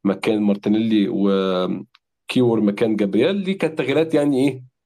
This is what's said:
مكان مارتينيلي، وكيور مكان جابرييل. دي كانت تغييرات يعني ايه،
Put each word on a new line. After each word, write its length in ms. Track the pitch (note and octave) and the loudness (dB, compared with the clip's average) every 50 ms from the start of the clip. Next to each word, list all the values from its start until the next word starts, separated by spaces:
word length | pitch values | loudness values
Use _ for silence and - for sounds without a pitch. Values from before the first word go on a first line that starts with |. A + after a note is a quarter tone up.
| _ | _
مكان 380 | G2+ F#2+ - - - A2 G#2 | -2 -2 -2 -2 -2 -2 0
مارتينيلي، 680 | G#2 G2+ G2 G2 - - G#2 A2 A2+ A2+ A2 G#2+ G2+ F#2 | 2 0 0 0 0 0 0 2 2 2 2 2 2 0
وكيور 1500 | F2+ F#2+ G2 G2 G2 G2 F#2+ F#2+ F#2 F2+ F2+ F2+ F#2+ F#2 F#2 _ _ _ _ _ _ _ _ _ - B2+ B2+ A#2+ A#2 A2 | 0 0 0 0 2 0 0 0 -2 -2 -2 -4 -4 -8 -10 _ _ _ _ _ _ _ _ _ 0 2 2 2 2 2
مكان 340 | G#2 G#2 G2+ G2+ A#2+ A2 G#2+ | 2 0 0 0 0 0 0
جابرييل. 480 | G#2 A2 G2 F#2+ G2+ B2 E3 G3+ G3+ F#3+ | 0 -2 0 2 2 2 2 0 -2 -2
دي 100 | F#3 F#3+ | -4 -4
كانت 240 | F#3+ E3 D#3 D#3 - | -2 -2 -4 -2 -4
تغييرات 360 | D3+ B2 C3+ D3 D#3+ D#3+ D#3+ | -4 -2 0 0 0 0 0
يعني 340 | D3 C#3+ D3 C#3+ B2+ C3 C#3+ | 0 0 2 0 0 0 0
ايه، 160 | C3 B2+ - - _ _ _ | -2 -4 -14 -20 _ _ _